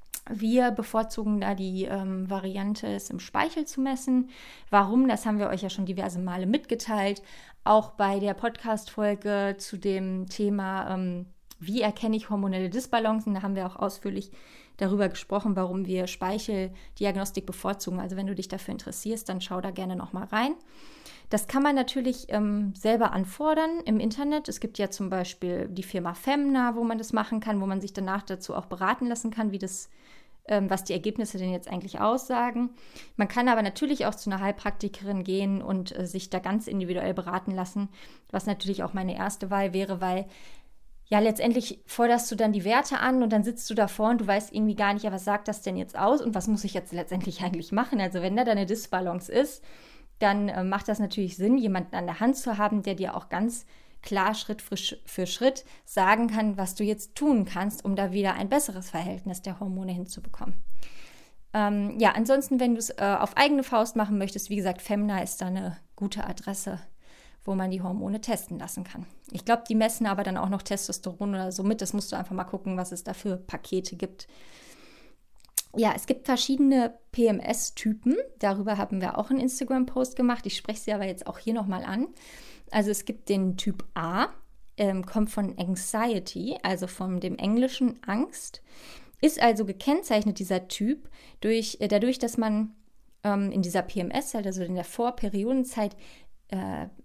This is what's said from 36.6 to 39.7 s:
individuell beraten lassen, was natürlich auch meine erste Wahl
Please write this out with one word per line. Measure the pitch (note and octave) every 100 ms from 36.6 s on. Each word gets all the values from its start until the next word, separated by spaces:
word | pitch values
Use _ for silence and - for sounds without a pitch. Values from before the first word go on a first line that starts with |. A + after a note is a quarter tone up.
| -
individuell | G3 F3+ F3+ F#3 F#3
beraten | F3+ F3+ F#3
lassen, | F#3 F3+ G#3 G3+ - - - -
was | G3 G#3+
natürlich | G3+ F#3+ G3
auch | F3+
meine | G3 F#3 -
erste | F#3+ - F#3+
Wahl | G3 G3